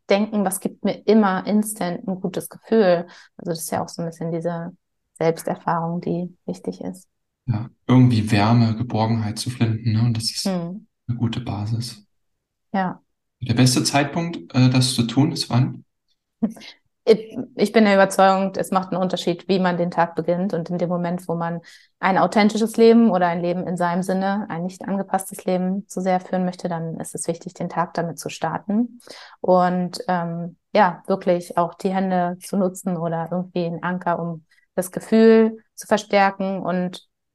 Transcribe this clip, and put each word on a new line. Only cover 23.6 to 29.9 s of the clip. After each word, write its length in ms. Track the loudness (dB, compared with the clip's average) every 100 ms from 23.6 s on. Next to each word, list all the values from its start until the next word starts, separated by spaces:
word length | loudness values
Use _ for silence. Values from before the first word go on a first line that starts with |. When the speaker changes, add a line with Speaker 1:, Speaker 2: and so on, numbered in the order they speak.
| -4
Speaker 1:
in 120 | -2
seinem 260 | -2 -2
Sinne, 420 | -2 -2 0 -2 -4
ein 140 | -6 -8
nicht 160 | -8 -6
angepasstes 600 | -6 -4 -6 -6 -8 -4
Leben 420 | -2 -2 -4 -6
zu 140 | -6
sehr 180 | -2 -2
führen 240 | -2 -2
möchte, 240 | -2 -4 -6
dann 320 | -6 -6 -8
ist 160 | -10 -8
es 100 | -8
wichtig, 240 | -8 -10
den 160 | -10 -6
Tag 240 | -4 -4
damit 260 | -4 -6 -8
zu 80 | -12
starten. 680 | -6 -6 -6 -2 -2 -2 -6 -20 -20 -20 -6
Und, 600 | 2 4 4 0 -4